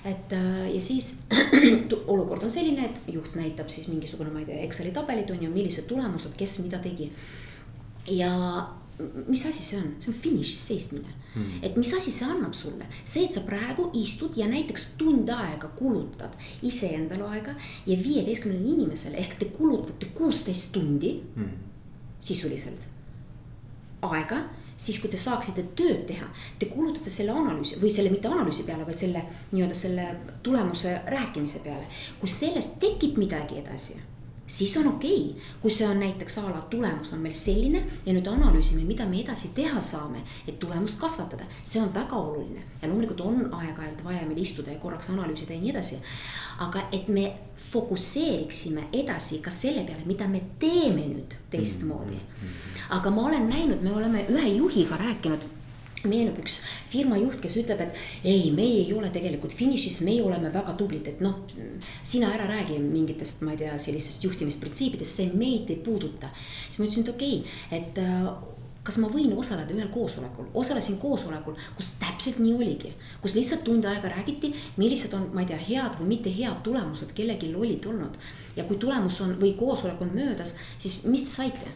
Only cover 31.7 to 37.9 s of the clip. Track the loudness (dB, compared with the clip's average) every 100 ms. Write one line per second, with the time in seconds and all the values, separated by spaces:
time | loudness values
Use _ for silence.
31.7 | -8 -10 -12 -12 -4 -2 0 2 0 -4
32.7 | 2 2 4 2 4 2 0 -4 -8 -8
33.7 | -8 -8 -10 -14 -14 -16 -14 -4 0 2
34.7 | 4 4 4 2 2 2 -6 -12 0 2
35.7 | 4 4 4 2 -2 -6 -4 -4 -4 -4
36.7 | 0 0 0 -4 -4 -4 0 4 6 6
37.7 | 4 2